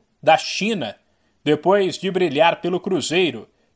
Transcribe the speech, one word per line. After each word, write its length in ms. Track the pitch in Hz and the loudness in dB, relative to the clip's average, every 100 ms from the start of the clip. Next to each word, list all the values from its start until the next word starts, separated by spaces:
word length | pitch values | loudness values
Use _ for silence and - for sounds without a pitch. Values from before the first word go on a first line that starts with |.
| _ _ | _ _
da 140 | 147 160 | 2 2
China. 580 | - - 202 214 113 - _ _ _ _ | 2 -6 -4 -4 -6 -10 _ _ _ _
Depois 540 | 143 151 170 202 190 - | 0 0 2 2 0 -4
de 140 | 185 | -6
brilhar 500 | 180 180 139 170 165 | -2 -2 2 2 2
pelo 180 | 175 180 | -4 -4
Cruzeiro, 680 | 208 185 - 165 180 113 - _ _ | -2 -4 -2 0 0 -2 -12 _ _